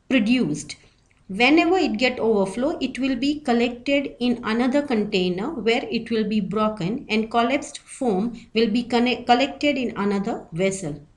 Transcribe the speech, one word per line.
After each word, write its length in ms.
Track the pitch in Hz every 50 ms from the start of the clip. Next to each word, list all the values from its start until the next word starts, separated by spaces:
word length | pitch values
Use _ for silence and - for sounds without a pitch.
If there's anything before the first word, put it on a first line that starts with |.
| _ _
produced. 720 | 247 262 208 214 247 254 226 156 147 151 - - - - _ _ _ _ _ _ _ _ _ -
Whenever 480 | 190 190 240 262 294 330 339 330 370 381
it 200 | 330 254 214 214
get 220 | 254 254 247 -
overflow, 580 | - 226 220 202 196 190 - 240 254 294 339 330
it 180 | - 254 - 247
will 160 | 254 269 269
be 240 | 226 262 285 302 294
collected 720 | - - 240 233 233 254 240 - - - 277 285 277 285 - -
in 220 | 240 247 240 233 -
another 380 | 214 220 233 247 262 240 294
container 720 | 285 - 269 214 208 208 - 190 180 180 180 180 208 277
where 360 | 339 269 196 226 226 262 - -
it 220 | - 233 226 -
will 140 | 233 220 220
be 160 | 196 220 214
broken 640 | 196 - - 214 214 214 214 - 165 180 226 285 - -
and 220 | 208 226 220 226
collapsed 480 | - 233 233 240 254 285 - - - -
foam 600 | - - - - 269 240 196 180 208 240 233 - - - -
will 160 | 214 233 233
be 140 | 202 247 240
conne-, 400 | - 247 233 240 247 240 240 -
collected 540 | - 240 247 269 269 - - - 294 285 269
in 200 | 247 220 - -
another 480 | 202 202 202 196 190 - 269 - - -
vessel. 500 | - 160 190 196 190 190 - 151 143 143 - - _